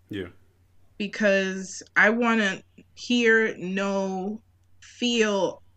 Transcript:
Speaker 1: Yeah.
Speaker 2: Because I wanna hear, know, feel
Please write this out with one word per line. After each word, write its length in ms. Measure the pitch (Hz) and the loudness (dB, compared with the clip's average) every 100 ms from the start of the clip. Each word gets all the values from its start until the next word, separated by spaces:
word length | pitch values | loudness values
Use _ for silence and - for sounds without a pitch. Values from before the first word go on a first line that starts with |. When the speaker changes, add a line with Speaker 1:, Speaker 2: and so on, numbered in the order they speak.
| - | -12
Speaker 1:
Yeah. 180 | 101 90 - _ _ _ _ _ - | -10 -10 -14 _ _ _ _ _ -10
Speaker 2:
Because 840 | 202 - 208 196 190 190 185 - - - | -8 0 2 2 0 -6 -10 -16 -4 2
I 140 | 202 | 2
wanna 520 | 233 233 226 196 180 - - - - | 4 2 2 0 -4 -12 -20 -20 -14
hear, 600 | - 240 226 226 220 - | -2 2 4 4 2 -2
know, 840 | 180 190 196 196 190 185 196 220 _ _ _ - | -6 -4 -2 -2 -2 -4 -6 -10 _ _ _ -20
feel 800 | - - 247 240 214 196 170 - - | -20 -6 0 2 2 2 -2 -4 -16